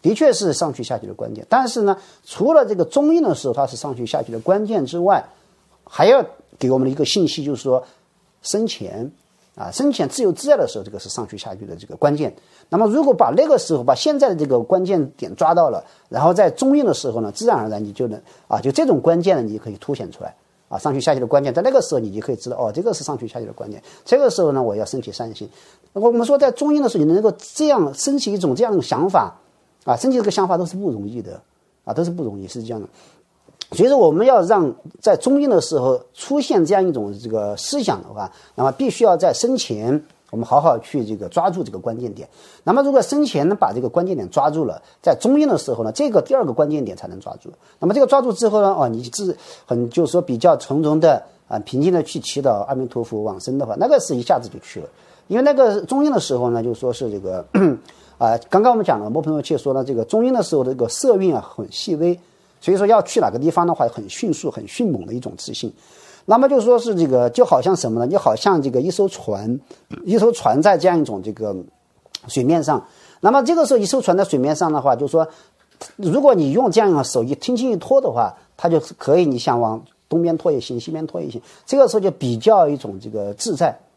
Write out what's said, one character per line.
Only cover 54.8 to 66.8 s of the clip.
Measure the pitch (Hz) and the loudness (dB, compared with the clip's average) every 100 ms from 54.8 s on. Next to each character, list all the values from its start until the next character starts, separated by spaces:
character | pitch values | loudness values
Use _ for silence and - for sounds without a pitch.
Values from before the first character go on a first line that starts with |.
了。 | 76 _ _ _ _ | -16 _ _ _ _
因 | 214 | 0
为 | |
那 | 277 | 2
个 | 262 247 202 | 4 4 2
中 | 180 262 | -2 0
阴 | 294 | 2
的 | 240 | 0
时 | - | -2
候 | 127 123 | -2 0
呢， | 120 | -2
就 | 117 | -4
说 | 113 127 | -4 -6
是 | 117 123 | -4 -6
这 | 104 | -6
个， | 92 92 - - 185 120 | -6 -8 -2 2 2 0
<clears throat> | - - _ _ | -10 -20 _ _
啊， | 117 117 - | 0 0 0
刚 | 185 | 2
刚 | 233 | 4
我 | 226 | 2
们 | |
讲 | 190 120 | 0 -2
了， | 104 | -2
莫 | 131 | -4
朋 | 151 | -2
友 | 151 | -4
切 | 135 147 | -4 -4
说 | 139 | -2
了， | 135 | -4
这 | 127 | -2
个 | 123 113 | -4 -2
中 | 214 | 0
阴 | 247 | 2
的 | 254 | 0
时 | 180 151 | 0 0
候 | |
的 | 127 | -2
这 | 131 | -2
个 | 117 | -4
色 | - 269 208 | -2 2 2
蕴 | 190 | 2
啊 | 131 - | 0 -6
很 | - 101 | -12 -12
细 | - - 156 | -10 -6 -2
微， | 175 175 _ _ _ _ | 0 -2 _ _ _ _
所 | - | -2
以 | 190 | 0
说 | 202 | 4
要 | 220 | 4
去 | 196 - | 4 0
哪 | 123 | 0
个 | 110 | 0
地 | 151 | -2
方 | 170 170 | 0 0
的 | |
话， | 160 117 | 0 -2
很 | - 101 | -4 -14
迅 | - 226 | -8 -4
速、 | 151 147 | -4 -6
很 | 110 104 | -8 -14
迅 | - 233 | -4 -2
猛 | 117 85 | -2 -6
的 | |
一 | 123 | -10
种 | 123 - | -10 -14
自 | - | -12
信。 | - 110 - _ - - - | -10 -10 -12 _ -20 -20 -18
那 | - 226 | 0 4
么 | 269 | 6
就 | 277 | 4
说 | 220 | 4
是 | 247 | 4